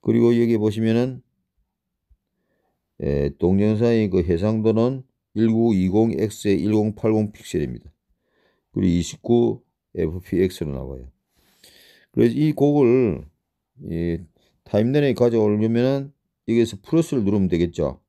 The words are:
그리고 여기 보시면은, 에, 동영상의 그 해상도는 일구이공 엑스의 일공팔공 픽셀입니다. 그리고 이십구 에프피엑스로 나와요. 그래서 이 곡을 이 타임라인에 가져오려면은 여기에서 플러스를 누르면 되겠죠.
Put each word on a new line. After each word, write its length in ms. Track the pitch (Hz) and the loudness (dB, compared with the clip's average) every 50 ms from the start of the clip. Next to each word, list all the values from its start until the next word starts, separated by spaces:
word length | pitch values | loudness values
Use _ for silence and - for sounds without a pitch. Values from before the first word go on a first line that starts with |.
그리고 380 | _ 117 113 117 117 117 120 117 | _ 0 2 4 4 4 4 4
여기 180 | 117 117 117 107 | 2 2 2 0
보시면은, 640 | 104 107 101 110 113 113 113 117 123 131 131 123 _ _ _ _ _ _ _ _ _ _ _ _ _ _ _ _ _ _ _ _ _ _ _ _ _ _ _ _ _ _ _ _ _ _ _ _ | 0 0 -2 0 0 0 2 0 0 -2 -6 -10 _ _ _ _ _ _ _ _ _ _ _ _ _ _ _ _ _ _ _ _ _ _ _ _ _ _ _ _ _ _ _ _ _ _ _ _
에, 280 | - 71 71 71 71 71 71 _ | -4 -2 -2 0 -2 -2 -4 _
동영상의 720 | - 87 95 98 104 107 110 107 117 120 117 113 110 101 | 0 2 2 2 2 0 0 0 0 2 2 2 0 0
그 140 | 90 92 87 | 0 -2 0
해상도는 800 | 85 87 82 92 107 110 110 107 113 107 110 113 127 135 135 131 _ _ _ _ _ _ | 0 0 0 0 -2 -2 0 0 0 2 2 0 0 -2 -4 -10 _ _ _ _ _ _
일구이공 800 | 104 113 113 113 113 117 120 110 95 92 92 90 107 113 117 101 67 | 0 0 2 2 2 2 2 2 2 2 2 2 2 2 2 0 -2
엑스의 400 | 98 107 107 - - 104 98 85 | -4 -4 -6 -6 -2 0 0 0
일공팔공 720 | 73 104 107 110 107 107 104 - - 110 110 110 107 104 | 0 0 0 0 0 0 -4 -4 -2 0 0 0 0 -2
픽셀입니다. 600 | - - - - - 82 76 65 62 57 _ - _ _ _ _ _ _ _ _ _ _ _ _ _ _ _ _ | -6 -14 -18 -6 -4 -4 -4 -4 -8 -12 _ -20 _ _ _ _ _ _ _ _ _ _ _ _ _ _ _ _
그리고 160 | _ - 98 92 | _ 0 0 2
이십구 760 | 85 87 85 - - - _ - 120 120 120 117 110 - _ _ _ _ _ _ _ | 2 0 -2 -4 -10 -14 _ 0 2 2 2 0 -2 -6 _ _ _ _ _ _ _
에프피엑스로 760 | 90 85 80 82 90 90 - - 87 92 92 - - 85 76 | -4 -4 -4 -4 -8 -10 -4 0 0 0 0 -2 -6 -8 -8
나와요. 380 | 69 65 65 65 67 64 60 65 _ _ _ _ _ _ _ _ _ _ _ - _ _ _ _ _ _ _ _ | -8 -8 -10 -12 -14 -14 -16 -20 _ _ _ _ _ _ _ _ _ _ _ -20 _ _ _ _ _ _ _ _
그래서 240 | _ 123 117 120 113 | _ 2 2 2 2
이 160 | 135 151 156 | 2 0 0
곡을 760 | 147 - 143 147 147 147 139 120 120 131 127 110 82 64 67 73 _ _ _ _ _ _ _ _ _ _ - 92 | 0 0 0 2 2 4 4 4 4 4 2 0 -2 -4 -8 -16 _ _ _ _ _ _ _ _ _ _ -12 -10
이 300 | 85 82 85 85 85 82 90 - _ _ _ _ _ _ _ | -6 -4 -4 -4 -4 -6 -8 -14 _ _ _ _ _ _ _
타임라인에 480 | - - 104 110 120 135 147 147 139 117 | -4 -2 0 0 2 0 0 0 0 0
가져오려면은 1000 | - 123 120 117 113 107 104 104 104 107 110 117 117 120 131 139 139 139 139 _ _ _ _ _ _ _ - | 2 0 2 2 2 2 2 2 0 0 0 0 0 0 0 0 -2 -6 -10 _ _ _ _ _ _ _ -2
여기에서 280 | 113 117 117 110 - 98 _ | 0 0 0 0 -2 -14 _
플러스를 400 | - - 160 165 - - 131 104 | -2 0 0 0 0 -2 -2 0
누르면 240 | 95 104 104 95 90 | 0 0 0 0 0
되겠죠. 540 | 87 82 87 85 - - 80 69 67 - _ | 2 0 0 -2 -2 -4 -4 -4 -4 -8 _